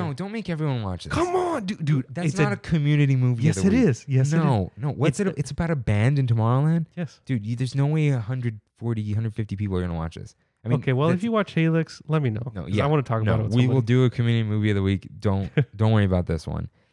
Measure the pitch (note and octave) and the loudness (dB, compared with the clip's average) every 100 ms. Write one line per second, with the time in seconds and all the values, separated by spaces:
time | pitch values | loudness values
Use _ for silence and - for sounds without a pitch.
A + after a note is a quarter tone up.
0 | E3+ C3+ G3 A3+ F#3 D#3+ D#3 B2 G2+ F2+ | -4 -6 -8 -8 -6 -4 -2 -2 -4 -6
1 | - - F4 F4+ F4+ D#4 F#3 G#3+ D3+ C#3+ | -4 -2 0 0 -2 -4 -4 -4 0 0
2 | - C#3 E3+ C#3 D3+ G3+ - D#3+ D3 D3 | 0 -4 -4 0 0 0 -2 0 2 4
3 | C#3 C3 B2 A#2+ D3 F#3+ F#3+ A#3 G#3+ A2+ | 4 4 2 2 0 2 2 4 2 2
4 | - C3 C#3+ E3 D3+ A2+ F2+ - C#3+ F#2+ | 0 0 2 2 2 2 0 -4 -6 0
5 | D3 C3+ F#3+ - - C#3+ E3 D3+ A2+ G#2 | 0 0 -2 -2 -6 -4 -2 -2 0 2
6 | A#2+ C#3+ C3 A2+ A2+ C3 D3+ E3 D#3+ - | 2 2 0 2 2 2 2 0 -2 -8
7 | C3 - - B2+ G#2 A#2+ B2+ C#3 C#3+ D#3 | -10 -10 -4 -4 -2 -4 -4 0 0 2
8 | D3 C3 G#2 C3 A#2+ G#2+ _ - A#2 A2+ | 2 0 -2 -4 -4 -6 _ -8 -4 -4
9 | G#2+ G#2 A2+ G#2+ G#2 G2 G#2 F2+ F2+ E2 | -2 -2 -2 -4 -6 -4 -2 -2 -2 -4
10 | D#2+ - F#2+ _ _ _ A2 B2 B2+ B2+ | -6 -8 -16 _ _ _ -2 -2 0 2
11 | D#3 F3 A3+ A3 G3 E3 D#3+ D#3+ D#3 - | 2 2 0 0 0 2 2 2 -2 -8
12 | - D#3 C3 G#2+ A#2+ G#2 C#2+ G#2 C#3+ D#3 | -2 0 0 -2 -6 -8 -4 0 2 2
13 | B2 A2+ A2 A2+ G#2+ A#2+ B2+ C3 A2 B2 | 0 0 2 0 2 2 4 2 2 4
14 | B2+ - A#2 A#2 A2 G#2+ G#2+ G2+ G2 G2 | 4 2 0 0 0 0 2 2 2 0
15 | - G2+ G#2 G2 F#2+ - C3+ G#2 A2 A2 | -4 -6 -2 -2 -2 -2 -2 0 2 4
16 | G2 F2+ F2 E2 - D#2 E2 _ _ | 4 2 0 -4 -4 -8 -8 _ _